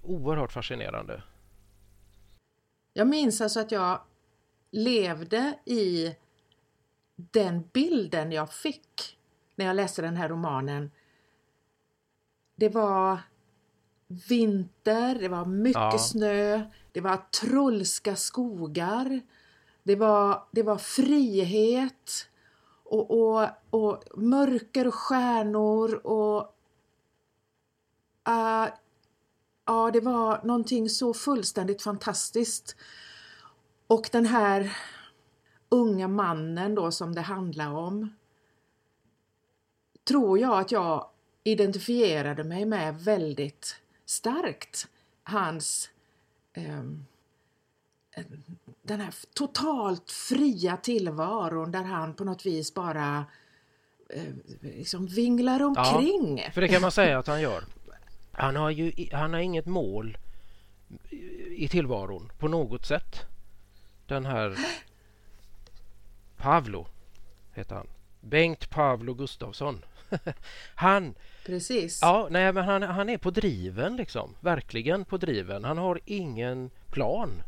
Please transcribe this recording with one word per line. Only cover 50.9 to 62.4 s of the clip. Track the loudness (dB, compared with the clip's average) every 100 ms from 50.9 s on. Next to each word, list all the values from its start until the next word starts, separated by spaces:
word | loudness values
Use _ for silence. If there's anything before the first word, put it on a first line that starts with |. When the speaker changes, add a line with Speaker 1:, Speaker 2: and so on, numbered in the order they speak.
| 0 0 -2 -2 0 -2 -2 -2
Speaker 2:
där | -4
han | -4 -4 -6
på | -6
något | -6 -4 -2
vis | -2 -4
bara, | -6 -4 -2 -2 -2 -4 -12 _ _ _ _ _ _ _
eh, | -12 -10 -12 -16 -16
liksom | -14 -12 -8 -6 -4
vinglar | 0 4 4 4 4
Speaker 1:
Ja, | 4
Speaker 2:
omkring. | 4 4 6 4 4 2 -2 -2
Speaker 1:
för | 0
det | 4
kan | 6
man | 4
säga | 6 6 4
att | 0
han | 0
gör. | 0 -2 -8 -16 -18 -20 -16 -16 -14 -4
Han | -2 0
har | 0
ju | 0 -2
i-, | -2 -4
han | -2 -2
har | 0
inget | 0 -2 -2
mål | -2 0 -2 -6 -8 -8 -10 -12 -16 -20 -20 -20 -18 -14
i, | -14 -12 -10 -8 -4 0
i |
tillvaron | 0 2 -2 -4 -8 -10
på | -6